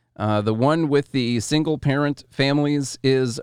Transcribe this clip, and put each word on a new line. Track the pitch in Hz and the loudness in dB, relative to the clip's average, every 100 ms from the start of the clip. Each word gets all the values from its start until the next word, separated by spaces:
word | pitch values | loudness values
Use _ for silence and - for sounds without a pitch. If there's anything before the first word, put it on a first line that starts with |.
| _ - | _ -6
Uh, | 107 107 | -2 0
the | 104 | 0
one | 110 135 165 156 | 0 2 2 2
with | 143 143 | 0 0
the | 135 120 117 | -2 -2 -2
single | - 151 160 151 | 0 0 0 -2
parent | 143 139 147 143 - | 0 0 0 -4 -8
families | - 135 143 147 147 135 - | -2 0 2 0 0 -4 -2
is | 135 131 127 117 | 0 2 0 -4